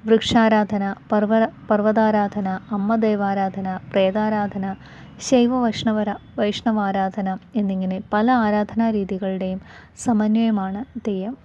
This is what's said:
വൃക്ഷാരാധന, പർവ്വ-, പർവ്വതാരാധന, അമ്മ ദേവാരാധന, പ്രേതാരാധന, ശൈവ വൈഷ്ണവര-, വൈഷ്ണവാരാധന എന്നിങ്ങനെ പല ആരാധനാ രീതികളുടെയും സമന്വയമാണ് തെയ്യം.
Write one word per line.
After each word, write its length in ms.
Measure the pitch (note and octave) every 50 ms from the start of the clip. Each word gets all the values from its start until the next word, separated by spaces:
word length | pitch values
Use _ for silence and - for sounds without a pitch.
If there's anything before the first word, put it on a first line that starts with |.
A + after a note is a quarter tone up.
| - A3
വൃക്ഷാരാധന, 760 | A3 A3 - - - A#3 A3+ A3 A3 G#3+ G#3 F#3 G#3+ G3+ G3 G3 - - - -
പർവ്വ-, 400 | G#3+ G#3 G#3+ G3+ A3 A3+ A3+ A3 - - - -
പർവ്വതാരാധന, 760 | A3 G#3 G3+ A3 G#3+ A3+ A3 G#3+ G#3+ G#3 G#3 G3+ - G#3 G3 F#3+ F#3 F#3 - - G#3+
അമ്മ 200 | G3+ G3 G#3 A3+ A3+ A3
ദേവാരാധന, 640 | G#3+ G#3 G3+ G3+ G3 G3 G3 G3 F#3+ F#3+ G3 F#3+ F#3+ F#3 F#3 - -
പ്രേതാരാധന, 760 | - G3+ F#3+ F#3+ F#3+ G#3+ G#3+ G#3+ G#3+ G#3 G#3 G3 - G3+ F#3+ G3 F#3+ - - - - - - - - - - -
ശൈവ 240 | C4+ B3 A#3+ A#3+ B3+ B3+ B3
വൈഷ്ണവര-, 520 | A3+ G#3+ - - A#3 G#3+ G#3+ G#3 G#3+ G3+ - - - - -
വൈഷ്ണവാരാധന 880 | G#3+ G#3 G#3 - - A#3+ A3 G#3+ G3+ G3 G3 G3 F#3+ F#3+ F#3 G#3+ G3 F#3+ F#3+ F#3 - - -
എന്നിങ്ങനെ 420 | A#3 G3+ F#3+ F#3+ F#3 F#3+ F#3 F#3 F#3+ - -
പല 180 | - G#3 A3 B3 C4 A#3+ A3
ആരാധനാ 420 | G#3 G#3 G#3 G#3 G#3 - A3+ A3+ A3+
രീതികളുടെയും 720 | G#3+ G#3 G3 F3+ G3 F#3 G3 F#3+ F#3+ F#3 F#3+ F#3 F#3 F#3+ - - - - - - - - -
സമന്വയമാണ് 760 | C4 A#3 G#3 G#3+ G#3+ G#3+ A3+ A3+ A3+ G#3+ G3+ F#3+ F#3+ F#3+ G3+ C4+ - - B3 -
തെയ്യം. 280 | A3+ G3+ F#3 F#3 A3 C4+ -